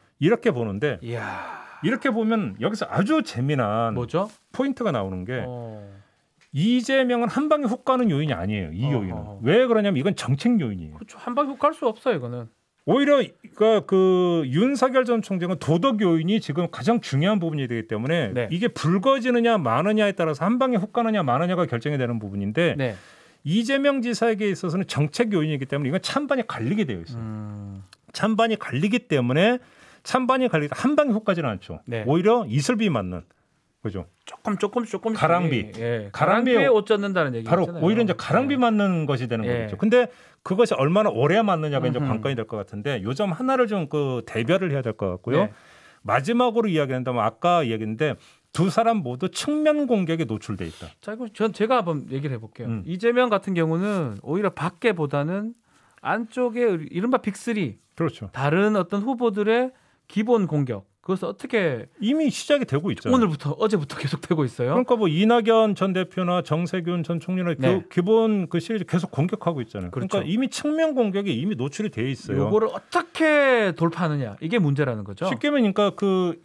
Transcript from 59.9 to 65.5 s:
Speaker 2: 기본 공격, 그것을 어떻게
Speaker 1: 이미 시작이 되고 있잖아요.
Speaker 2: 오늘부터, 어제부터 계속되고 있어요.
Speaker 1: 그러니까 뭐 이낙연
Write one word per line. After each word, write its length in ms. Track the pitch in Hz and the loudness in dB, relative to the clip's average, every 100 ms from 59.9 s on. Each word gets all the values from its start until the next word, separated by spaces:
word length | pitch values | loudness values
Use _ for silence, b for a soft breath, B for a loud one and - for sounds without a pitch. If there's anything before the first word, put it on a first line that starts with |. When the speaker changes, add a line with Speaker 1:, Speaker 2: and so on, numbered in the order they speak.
| b _ | b _
Speaker 2:
기본 380 | 202 220 233 175 | -4 2 2 2
공격, 380 | 147 131 104 - _ | 0 -2 -4 -10 _
그것을 260 | - 190 175 | -4 -4 -4
어떻게 600 | 196 254 226 170 120 - - | -8 -4 0 0 -2 -8 -6
Speaker 1:
이미 280 | 214 311 294 | 0 2 2
시작이 360 | - - 285 240 | 0 0 0 2
되고 260 | 139 180 | -2 -2
있잖아요. 240 | - - 254 | -2 2 4
Speaker 2:
오늘부터, 360 | 214 147 143 | 4 0 -4
어제부터 460 | - 214 202 143 - | -2 0 0 -2 -6
계속되고 460 | 135 156 - 160 131 | -4 -4 -2 0 0
있어요. 240 | - 123 | -2 0
Speaker 1:
그러니까 240 | 180 254 240 | 0 2 2
뭐 100 | 196 | 2
이낙연 680 | 156 214 240 220 | 4 4 4 4